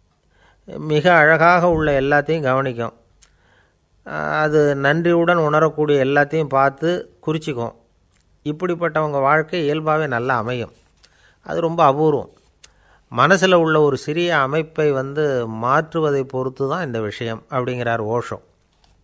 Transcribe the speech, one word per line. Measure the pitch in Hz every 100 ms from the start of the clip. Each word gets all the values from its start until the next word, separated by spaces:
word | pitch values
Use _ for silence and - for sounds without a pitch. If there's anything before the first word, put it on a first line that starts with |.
| _ _ _ _ _ _ -
மிக | - 151 151 170
அழகாக | 175 151 160 165 180 175
உள்ள | 160 156 139
எல்லாத்தையும் | 135 147 143 160
கவனிக்கும். | 135 131 135 117 117 - _ _ _ _ _ _ _ _ _ _ - 151 151
அது | 151 156 151 147 139
நன்றியுடன் | 139 156 170 170 170 175
உணரக்கூடிய | 151 151 160 147 151 143 131
எல்லாத்தையும் | 143 143 160 147
பார்த்து | 135 139 135 160 180 - _ -
குறிச்சிக்கும். | 156 156 123 117 - _ _ _ _ _ _ 143
இப்படிப்பட்டவங்க | 151 180 170 170 156 156 139
வாழ்க்கை | 135 156 151 180
இயல்பாகவே | 147 156 156 156 151
நல்லா | 123 123 123
அமையும். | 110 127 110 - _ _ _ _ _ _
அது | - 160
ரொம்ப | 165 170
அபூர்வம். | 156 139 156 143 95 _ _ _ - _ _ _ _ 117
மனசுல | 139 185 185
உள்ள | 180 160 156
ஒரு | 151 131
சிறிய | - 151 175 160
அமைப்பை | 135 151 156 - 151
வந்து | 135 135 143 151 131 113
மாற்றுவதை | 110 117 143 156 165 156 139
பொறுத்து | 127 131 131 131 135
தான் | 165 165
இந்த | 113
விஷயம் | 107 - 113 113 -
அப்படிங்கிறார் | 135 127 123 120 117
ஓஷோ. | 107 117 - 104 _ _ _ _ _ _